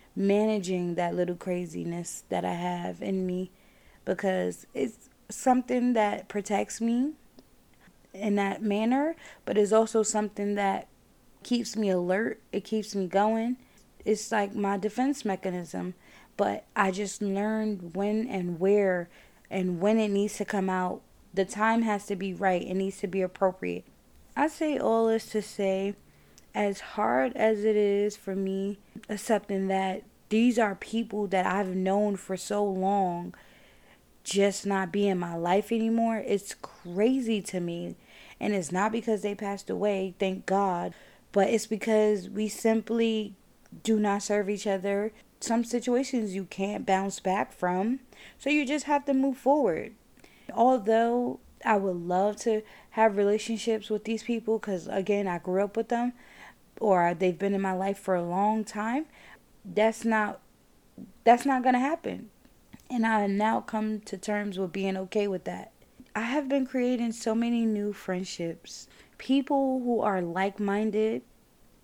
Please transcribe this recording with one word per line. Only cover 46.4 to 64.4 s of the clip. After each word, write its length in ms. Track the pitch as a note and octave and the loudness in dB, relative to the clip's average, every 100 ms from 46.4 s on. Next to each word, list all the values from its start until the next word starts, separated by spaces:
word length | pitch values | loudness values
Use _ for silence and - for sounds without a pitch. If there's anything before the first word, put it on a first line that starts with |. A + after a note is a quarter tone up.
can't 420 | F3+ - G3 G#3 F#3+ | -6 -4 -4 -2 0
bounce 360 | F#3+ G3 - | 0 0 -4
back 320 | F#3 F#3+ - | -2 0 -2
from, 480 | - F3+ F3+ G#3+ C4 - - - - | -2 -2 0 0 -2 -6 -20 -20 -8
so 120 | C4+ | 0
you 160 | D4+ C4 | 0 2
just 200 | D4 C#4 | -2 2
have 200 | D4 C#4 | 0 2
to 80 | |
move 240 | C4+ C4+ B3+ | 2 2 2
forward. 560 | C4 D4 A#3 D#3+ - - _ - - - - | 4 4 4 0 -6 -14 _ -20 -20 -20 -6
Although 840 | - B3 B3+ G3+ A3 A#3 A#3+ B3 C4 - - | 4 4 6 4 4 4 2 0 -4 -14 -4
I 140 | - G#3+ | 2 2
would 180 | G3 F3 | 2 -2
love 400 | E3+ F3+ G3+ G#3 | 0 2 2 0
to 200 | A#3 G#3+ G#3+ - - | 0 0 -4 -16 -8
have 240 | - A3 G3 | 4 4 6
relationships 760 | G3+ G#3+ - A3 - A3 G3+ | 2 2 0 -4 -2 -2 -2
with 140 | G#3+ | -4
these 200 | G#3+ A3+ | -2 -4
people, 360 | - A#3 A3 A3 | -2 -2 0 -2
'cause 280 | - F#3 D#3+ | -2 -4 -2
again, 400 | G3 F#3+ G3+ G3 | -2 0 0 0
I 120 | F3 | -2
grew 240 | F#3 F#3 | 0 0
up 140 | G3+ G#3+ | 0 -2
with 100 | A3+ | -2
them, 260 | A#3 B3 - - - - - - - | 0 -2 -4 -14 -20 -20 -20 -20 -2
or 340 | G#3+ F#3 E3+ | 4 6 4
they've 260 | E3+ F#3 E3 | 4 0 2
been 140 | G3+ | 0
in 80 | G3 | 0
my 120 | G3 | 0
life 240 | F#3 G3 G3+ | -2 -2 -2
for 160 | - | 0
a 100 | F3+ | 0
long 420 | F3 F3+ G#3 A3 G#3+ | 0 0 2 0 -2
time, 400 | G#3 A3 C4 D#4+ - - - _ - | -4 -2 -2 -4 -12 -20 -20 _ -20
that's 400 | G3 F3 A3 A3 | -4 2 2 2
not, 380 | A3+ A3 G#3 - - _ _ _ _ - - - | 0 2 0 -4 -16 _ _ _ _ -20 -20 4
that's 220 | - A#3+ C#4 | 6 6 6
not 180 | C4 | 2
gonna 160 | B3 B3 | 2 2
happen. 500 | C4+ E4 - F#3 G#3 - - - _ - - | 0 -2 -4 -8 -12 -20 -20 -20 _ -20 -6
And 160 | B3 A3+ | -2 2
I 200 | A3 G3+ | 2 2
now 340 | G3 G#3+ A3+ | 2 0 0
come 400 | - G#3+ G#3+ G#3+ | -2 -4 -4 -6
to 160 | - F#3 | -8 -10
terms 420 | - G#3 | -4 -2